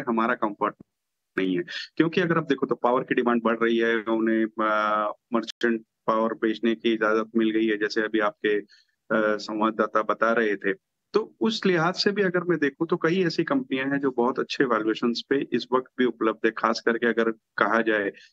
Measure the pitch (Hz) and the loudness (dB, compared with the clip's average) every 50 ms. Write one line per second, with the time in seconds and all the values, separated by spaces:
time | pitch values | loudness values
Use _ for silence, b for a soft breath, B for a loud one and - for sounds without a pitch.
0 | 139 123 117 113 113 117 123 - - 107 101 - 104 104 - - - _ _ _ | -2 0 0 0 0 0 0 -2 -4 -4 -4 -2 -4 -4 -4 -6 -12 _ _ _
1 | _ _ _ _ _ _ _ - 95 92 92 87 85 B B B B B B - | _ _ _ _ _ _ _ -4 -2 -2 -2 -2 -4 B B B B B B 0
2 | 156 165 165 185 180 165 170 165 156 - 139 127 - 123 123 - - 120 123 131 | 0 0 0 0 0 0 0 0 0 -2 -2 -2 -2 -4 -2 -2 0 0 0 0
3 | 131 - 131 131 120 120 120 117 113 113 117 113 113 117 117 113 113 113 117 113 | 0 0 -2 0 2 2 0 2 2 0 0 0 0 0 2 2 2 2 0 0
4 | 107 110 113 113 110 113 113 113 110 110 110 - 110 107 107 107 107 107 107 107 | -2 -2 -2 0 0 2 2 2 0 -2 -2 -2 -2 0 0 0 0 0 0 0
5 | 107 104 - - _ _ 120 117 110 110 - - - 120 117 110 113 _ _ _ | -2 -2 -6 -8 _ _ -4 -4 -4 -4 -6 -2 -2 0 0 -2 -4 _ _ _
6 | _ - 113 110 113 113 110 - - 110 107 104 - 113 113 110 - 117 113 110 | _ -2 0 0 0 0 -2 -2 -2 -2 -2 0 -2 -2 -2 0 0 0 0 0
7 | 110 107 110 113 110 110 - 117 113 110 107 110 113 110 107 104 104 104 - 113 | 2 0 0 0 -2 -2 0 0 0 2 2 0 0 0 0 0 -2 -2 -2 -2
8 | 107 107 107 110 104 104 - _ - 107 104 104 101 b b b b b b _ | -2 0 0 0 0 -2 -2 _ 0 0 0 0 -2 b b b b b b _
9 | _ - 110 110 107 107 107 104 104 - 110 107 107 110 107 110 110 107 - 107 | _ -2 0 0 2 0 0 -2 -4 -6 -4 -2 0 0 0 0 -2 0 0 -2
10 | 107 107 107 - 110 113 117 117 113 107 101 98 - 98 98 - _ _ _ _ | -2 -2 -2 0 0 0 2 2 0 0 -2 -2 -2 -4 -4 -4 _ _ _ _
11 | _ _ - 208 220 - - - 226 226 220 - - 196 180 170 160 175 180 - | _ _ -2 -2 -2 -2 -4 -2 -2 -2 0 0 0 2 2 2 2 0 0 0
12 | - 214 202 202 202 185 175 180 175 175 175 156 147 139 139 - 165 165 180 175 | 0 0 0 2 0 0 0 0 0 0 0 0 0 -2 -2 -2 -2 -2 0 0
13 | - 170 170 190 185 165 160 - 165 - 143 135 127 - 139 135 131 139 139 139 | 0 2 2 2 0 0 0 -2 -2 0 0 -2 -2 -2 -4 -4 -2 -2 -2 -2
14 | 139 139 123 120 120 127 127 127 123 - - - 147 127 117 107 107 110 107 - | -2 -2 0 0 0 0 0 -2 -4 -4 -2 0 0 2 2 0 0 0 -2 0
15 | - 120 117 117 - - 139 139 - - - 120 113 - 123 127 127 - _ - | 0 -2 -2 -2 -2 -2 0 0 0 -2 -2 -4 -2 0 -2 -2 -2 -2 _ 0
16 | 127 120 113 - 113 113 107 - - 113 110 - - 110 113 - - 117 117 113 | 0 0 0 0 -2 -2 0 0 0 -2 0 0 0 0 0 0 0 0 0 0
17 | 120 120 110 113 113 113 113 - _ _ _ - 110 101 107 113 113 113 110 107 | 0 0 0 0 0 0 -2 -4 _ _ _ 0 0 2 2 2 2 2 0 0
18 | 101 98 98 B B B | 0 -2 -6 B B B